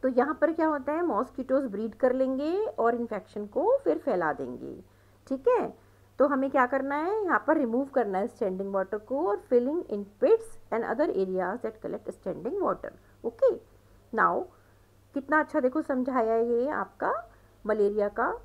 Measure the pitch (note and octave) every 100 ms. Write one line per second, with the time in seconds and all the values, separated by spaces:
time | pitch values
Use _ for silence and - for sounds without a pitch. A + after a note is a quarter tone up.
0 | C4 B3 C#4 D#4 D4+ D#4+ D#4+ D4 C4 D#4
1 | F4 G#3 B3+ - B3+ C4 C4+ G3 A3+ -
2 | B3+ B3+ C4 C4 D4 F#4 G#4+ - A#3 A#3+
3 | A#3 G#3 - G#3+ G#3 A#3 F#4 C#5 - D#4
4 | - F#3 D#3+ C#3+ B2+ B2 C3 D#3 F#3+ _
5 | _ _ - C4 A4+ B4 - - - _
6 | _ - C#4 C#4 C4+ C4 B3 C4+ C4+ C#4+
7 | D#4+ A4 G4 B3+ - D#4 B3+ A#3 C4+ -
8 | G#3+ F#3 A3 - G#3 F#3 G3 G3 F#3+ G#3+
9 | G#3+ C4+ F4+ G4+ - B3 B3 E4 - G#3
10 | G3+ - C4 A4+ - - - A3+ A#3 A#3
11 | D#4 - F#3+ F#3 F3+ A3 A3 A3 - G#3
12 | - G3 - D3+ F#3 F#4+ E4+ F#3 - -
13 | _ _ - - - C#3 - - _ -
14 | _ A3 F3 F3 F4+ - _ _ _ _
15 | _ C#4 C4+ D4+ D4 D#4 B3+ D4+ D4+ C4+
16 | B3+ B3+ A3 A3+ A#3 A#3 C4 D4+ F#3+ -
17 | - C#5+ F5 - _ _ G#3 G#3+ G3+ G#3
18 | G3+ G3+ C4 A#4